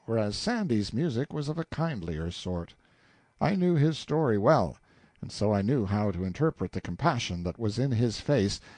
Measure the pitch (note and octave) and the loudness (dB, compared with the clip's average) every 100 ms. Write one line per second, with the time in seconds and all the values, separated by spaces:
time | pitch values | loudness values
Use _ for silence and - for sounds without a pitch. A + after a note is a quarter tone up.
0 | - A2+ G#2 G#2 - A#3+ G3 A2+ G2+ A2 | -4 0 0 -2 -2 -2 2 0 0 -2
1 | E3+ A2+ C#3+ D3+ C#3+ D#3+ E3 - E3 B2+ | -2 -2 -4 -4 -6 -6 -6 -4 -4 -4
2 | E2 D#2 E2 F2 - F2 E2+ - _ _ | -6 -4 -6 -6 -6 -6 -6 -14 _ _
3 | _ _ _ _ - G3 F3+ E3+ D3 D3+ | _ _ _ _ 0 2 2 4 4 0
4 | - D3 D3 G#2+ G#2+ D3+ E2+ - _ _ | -2 0 2 4 6 4 4 -4 _ _
5 | _ _ - - G#2 G#2 G2+ D3 G2 G#2 | _ _ -14 -2 2 2 2 2 2 0
6 | G#2 F2 F#2 F2+ D#3 - F#2 - - F2 | 0 0 -4 0 -2 0 -6 -6 -6 -2
7 | D3+ C3+ - F2 F2 - A2 G#2+ C3+ A2+ | 0 0 -4 -4 -4 -2 -4 0 0 2
8 | A#2+ G2+ - C#3+ G2+ - - | 0 0 0 2 2 0 -12